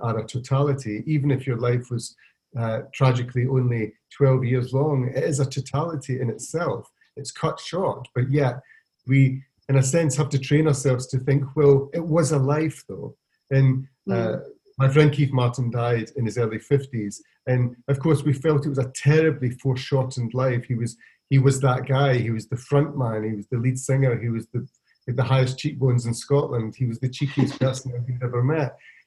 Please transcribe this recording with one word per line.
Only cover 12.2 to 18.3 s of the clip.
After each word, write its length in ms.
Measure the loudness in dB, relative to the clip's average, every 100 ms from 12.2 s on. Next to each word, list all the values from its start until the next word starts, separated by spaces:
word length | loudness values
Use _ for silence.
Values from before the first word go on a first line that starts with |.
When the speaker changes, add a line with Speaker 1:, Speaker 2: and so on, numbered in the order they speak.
| 4
Speaker 1:
a 60 | 2 2 0
life, 280 | -2 -4 -12
though." 260 | -12 -12 -14 _ _ -2
And, 380 | 4 4 2 -2 _ -4
uh, 40 |
Speaker 2:
Mm. 300 | -2 0 -4 -8 -20 _ 0
Speaker 1:
my 100 | 2
friend 220 | 6 6
Keith 180 | 4 2
Martin 380 | 2 0 0 -2
died 400 | -2 0 -2 -2 -4
in 80 | -4
his 120 | -2
early 220 | -2 -2
fifties. 600 | 0 0 0 -6 -6 -8 _ _ -2
And, 280 | 0 0 -2 -4
of 120 | 0
course, 240 | 2 2
we 100 | 2